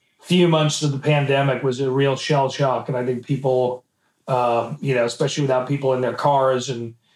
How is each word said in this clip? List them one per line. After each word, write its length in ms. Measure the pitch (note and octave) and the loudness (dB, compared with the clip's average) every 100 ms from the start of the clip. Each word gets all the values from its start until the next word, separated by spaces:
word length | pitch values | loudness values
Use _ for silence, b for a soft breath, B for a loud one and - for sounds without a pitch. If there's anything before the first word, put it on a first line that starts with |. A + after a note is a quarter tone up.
| _ _ | _ _
few 280 | - F3 E3+ | 0 4 6
months 340 | D#3 D3+ - | 4 2 0
of 100 | D3+ | -2
the 60 | C3+ | -2
pandemic 640 | D3+ D3 C#3 C#3 C#3 B2 | 0 2 2 2 2 0
was 180 | C3+ B2 | -2 -2
a 100 | C3+ | -2
real 260 | C3 C#3 B2+ | 2 0 0
shell 340 | - D3 C3+ | 0 0 0
shock. 380 | - C#3 A#2 A2+ | 0 0 0 -4
And 80 | B2 | -4
I 80 | B2 | -4
think 180 | B2 | -4
people, 600 | - C3+ C3+ B2+ B2+ B2+ _ _ _ _ - | -4 -2 0 0 0 -4 _ _ _ _ -4
um, 500 | B2+ A#2+ A#2 A2+ - | 0 0 0 -2 -6
you 140 | C#3 | -2
know, 120 | B2+ A#2+ | 0 0
especially 360 | - C#3+ - | 0 -2 -2
without 240 | C#3 B2+ B2+ | 0 0 0
people 260 | C#3+ C#3 | -2 0
in 80 | B2+ | 0
their 100 | B2 | -2
cars 560 | A2+ D3 C#3 C3 C3 A#2+ | -2 0 2 2 0 -2
and, 260 | A#2 A#2 A#2 B | -8 -8 -14 B